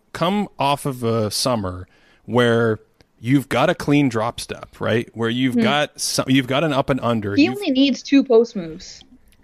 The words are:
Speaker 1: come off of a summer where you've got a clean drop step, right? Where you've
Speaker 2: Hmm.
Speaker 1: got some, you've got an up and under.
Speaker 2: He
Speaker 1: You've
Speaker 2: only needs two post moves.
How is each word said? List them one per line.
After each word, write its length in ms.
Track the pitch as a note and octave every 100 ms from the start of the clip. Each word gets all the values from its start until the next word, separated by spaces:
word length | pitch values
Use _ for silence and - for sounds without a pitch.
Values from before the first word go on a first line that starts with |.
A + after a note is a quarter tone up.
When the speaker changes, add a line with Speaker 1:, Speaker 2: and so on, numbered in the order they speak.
| _
Speaker 1:
come 340 | - E3+ G3+ G3 -
off 280 | C#3 C#3+ D3
of 180 | B2
a 260 | A#2 A2+ G#2+
summer 540 | - C3 A#2+ F#2 F2+ F2 _ _ _ -
where 540 | A#2 A#2+ A#2 A#2 G#2+ _ _ _ _
you've 300 | A2+ C#3 -
got 200 | A#2 D#3+
a 60 | E3
clean 320 | - D3 C#3
drop 320 | A2+ A#2 -
step, 400 | - G2+ - -
right? 300 | G#2 A2+ A2+
Where 160 | G#2 A2+
you've 260 | B2 C3 A#2+
Speaker 2:
Hmm. 60 |
Speaker 1:
got 360 | A2+ C#3+ D3 -
some, 260 | - - -
you've 180 | C3+ B2
got 160 | C3
an 80 | D#3+
up 180 | C3+ C#3
and 100 | C3
under. 340 | A#2 A#2 G#2 G2+
Speaker 2:
He 80 | E4
Speaker 1:
You've 100 | G4
Speaker 2:
only 160 | F#4+
needs 300 | C4 C#4 A#3+
two 200 | - C#4
post 320 | C4+ A3+ A#3 G3+
moves. 480 | E3 E3+ - - - - _ _